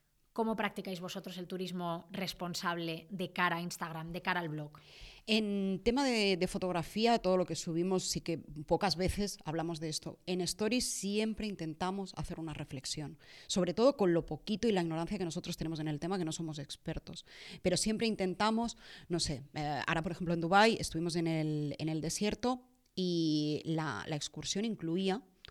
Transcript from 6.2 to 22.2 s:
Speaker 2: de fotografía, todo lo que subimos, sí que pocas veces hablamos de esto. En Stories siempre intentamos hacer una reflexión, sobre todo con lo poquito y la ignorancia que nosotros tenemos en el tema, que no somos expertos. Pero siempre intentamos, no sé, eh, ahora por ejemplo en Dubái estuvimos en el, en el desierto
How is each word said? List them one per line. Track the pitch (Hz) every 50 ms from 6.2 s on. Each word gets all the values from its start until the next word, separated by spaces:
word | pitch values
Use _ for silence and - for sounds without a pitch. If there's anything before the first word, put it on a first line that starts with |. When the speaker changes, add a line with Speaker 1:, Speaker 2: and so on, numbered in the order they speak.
| 208 196 190
Speaker 2:
de | 170 180 180
fotografía, | - 190 - 180 180 170 156 - - 208 220 233 233 226
todo | - 185 185 185
lo | 180
que | - 165
subimos, | - - 180 160 165 175 185 190 185 185 -
sí | - 180
que | - - 165 147
pocas | - - - 151 151 - 175 160 - 196 165 160
veces | 185 175 - - 208 196 - - -
hablamos | - 156 165 160 170 170 151
de | 160 160
esto. | 151 - - - - - _
En | - 185 185
Stories | 180 175 185 - 214 220 240 254 -
siempre | - - - - 196 202 214 220 220 214 - 208 214
intentamos | 196 - 165 160 156 - 185 180 190 196 196 185 - -
hacer | 160 - 180 160
una | 160 160 147
reflexión, | 147 151 - - 131 - - - - 151 139 165 - - - - - - -
sobre | - 190 180 180 170
todo | - 226 277 277
con | 277 202 180 170
lo | 170 160
poquito | - 156 143 - - 214 185 - 233
y | 208
la | 185
ignorancia | 170 165 160 160 170 165 202 190
que | 185
nosotros | 170 151 175 - - 170
tenemos | - 160 156 165 151
en | 156 156
el | 151 143
tema, | 165 170 196 196
que | 175
no | 160 156
somos | - 170 156 151 151
expertos. | - - - - - - 156 - - - - - - - - - - - - -
Pero | - 185 180 -
siempre | - 214 220 202 233
intentamos, | 226 214 - 190 185 180 - 208 214 220 226 233 226 - - - - - - - -
no | 175 165
sé, | - - 156 120 139 - -
eh, | 151 151 147 151 127 - -
ahora | 170 165
por | 160 170
ejemplo | 170 - 185 170 175
en | 170
Dubái | 165 165 190 196 214 233 226 -
estuvimos | 165 - - 165 170 175 160
en | 175 165 165
el, | 165 160 156 156 151 151 147 143 143 -
en | - 156
el | 160 160
desierto | 147 160 - -